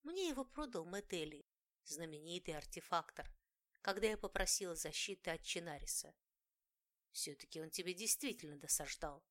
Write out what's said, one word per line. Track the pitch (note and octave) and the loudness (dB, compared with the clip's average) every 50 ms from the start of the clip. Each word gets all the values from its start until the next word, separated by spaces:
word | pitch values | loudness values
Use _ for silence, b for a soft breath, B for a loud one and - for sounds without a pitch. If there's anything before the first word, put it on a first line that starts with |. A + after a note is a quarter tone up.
| - | -6
Мне | C#4+ E4+ F#4+ F#4 E4+ | -2 0 2 4 4
его | C#4 B3+ C4+ | 4 2 0
продал | B3+ - D4+ D4+ C4+ A#3+ F3+ D#3+ | -2 -2 -4 -4 0 0 -2 -2
Мэтт | F3 F#3 G3+ G3+ - G3+ | 0 -4 -6 -4 -2 0
Элли, | E3+ D#3 D#3 D#3 D3 - _ _ _ _ _ _ _ _ | 0 0 -2 -4 -10 -14 _ _ _ _ _ _ _ _
знаменитый | - D3 D3+ E3+ D#3+ D#3 D3+ D3+ E3 F3 F3+ - - D#3+ | -8 -4 -4 -4 -4 -4 -8 -6 -4 -4 -4 -2 -2 -4
артефактор, | D3 - - - E3+ - - - E3+ D#3+ - - - - - - _ _ _ _ _ _ _ _ _ | -4 -4 -6 -8 -8 -2 2 2 2 2 2 -8 -8 -8 -8 -10 _ _ _ _ _ _ _ _ _
когда | _ G3+ F#3+ F#3 G#3 | _ 2 4 4 4
я | G#3+ G#3+ | 4 2
попросила | G#3+ - F#3+ - - F#3+ F3+ - - G3+ F3+ E3 | 2 -2 -2 2 4 6 6 6 4 4 0 -2
защиты | D#3+ - D#3 - - - - G3 - - F3+ | -2 -2 -2 0 0 0 0 -2 -2 -2 -2
от | E3 E3 - | -2 -2 -2
Чинариса. | - - F3 E3+ E3+ D3+ C#3 - - - - - - - _ _ _ _ _ _ _ _ _ _ _ _ _ _ _ _ _ _ _ | -2 -2 -2 -2 -4 -6 -6 -4 0 0 0 -2 -2 -12 _ _ _ _ _ _ _ _ _ _ _ _ _ _ _ _ _ _ _
Всё-таки | - - - D#3 C#3+ - - _ - D#3+ | -6 -4 -4 -4 -4 -8 -12 _ -6 -6
он | D#3+ D#3+ | -6 -4
тебе | - - F3 F3+ F3+ | -4 -2 0 0 -2
действительно | F3 A3+ G#3 - - - C4+ F#3+ - D#3 D3+ D3 | 0 4 4 4 4 4 0 0 0 -6 -10 -10
досаждал. | C#3+ D#3 D3+ - - D3+ C#3 - - - D3+ C#3+ E3+ _ _ | -10 0 2 2 2 2 -2 -2 -2 -2 -4 -4 -6 _ _